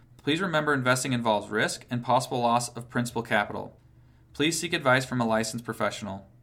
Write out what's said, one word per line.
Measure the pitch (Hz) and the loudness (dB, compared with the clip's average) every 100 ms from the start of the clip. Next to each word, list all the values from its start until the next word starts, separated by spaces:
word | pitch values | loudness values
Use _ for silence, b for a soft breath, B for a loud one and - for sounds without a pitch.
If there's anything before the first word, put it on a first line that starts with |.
| b - | b -8
please | - 160 | -2 0
remember | 190 156 151 | 0 0 2
investing | 139 127 127 143 | 2 2 2 2
involves | 123 117 104 101 | 0 2 0 0
risk | 104 165 - - | 0 0 -2 -6
and | 123 | -6
possible | 123 127 131 127 | 2 2 2 0
loss | 120 120 120 - | 2 2 0 -10
of | 113 | -6
principal | 127 120 117 | -4 -4 -4
capital. | 113 110 104 101 101 - - b b b b | 0 0 0 -4 -12 -16 -20 b b b b
Please | - 147 160 | 0 0 0
seek | 175 | -2
advice | 165 135 127 | 0 4 2
from | 131 127 | 2 -2
a | 117 | 2
licensed | 110 110 117 | 2 0 -6
professional. | 117 110 104 - 101 98 - - | -8 -2 -2 -4 -10 -10 -14 -20